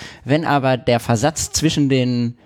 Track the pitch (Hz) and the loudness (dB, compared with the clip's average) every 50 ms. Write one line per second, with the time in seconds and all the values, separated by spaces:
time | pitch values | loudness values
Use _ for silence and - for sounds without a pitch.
0 | - - - - - 120 139 156 165 - 143 143 131 131 131 - - - 117 117 | -18 -18 -18 -8 -2 0 0 0 2 0 0 0 2 0 0 0 2 0 0 2
1 | - - 120 110 120 151 165 - - - - - 143 156 - 156 147 135 135 131 | 2 0 0 2 2 0 -2 -2 -6 -6 -4 -2 0 0 0 2 0 2 2 2
2 | 123 123 123 120 120 117 120 _ _ | 0 0 0 -2 -2 -4 -6 _ _